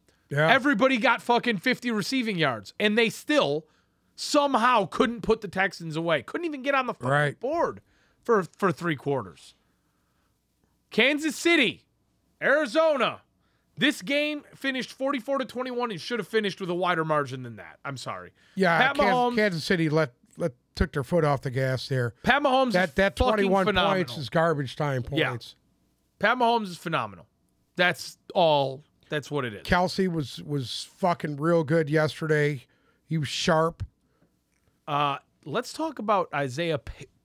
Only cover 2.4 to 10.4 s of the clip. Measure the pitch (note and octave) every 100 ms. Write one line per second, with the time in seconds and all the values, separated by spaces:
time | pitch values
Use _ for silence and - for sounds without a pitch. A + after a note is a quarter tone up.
2.4 | D3 A2+ - - G#3 G#3+ A3+ - - D4
3.4 | D#3 D3 - _ _ _ _ - - D4
4.4 | C#4+ B3+ A#3+ A#3+ F#3+ - B3+ A#3 F#3 A3
5.4 | F#3+ F#3+ F#3+ - E3 D#3 E3 D#3 - D4+
6.4 | E4+ D4 B3+ C#4 B3 G#3 B2+ C#3+ D3 -
7.4 | B3+ E4 A3+ G#2 - _ _ _ - A3
8.4 | E3+ - G3 - E3+ D3 C#3+ C3+ F#2 D#2
9.4 | - - _ _ _ _ _ _ _ _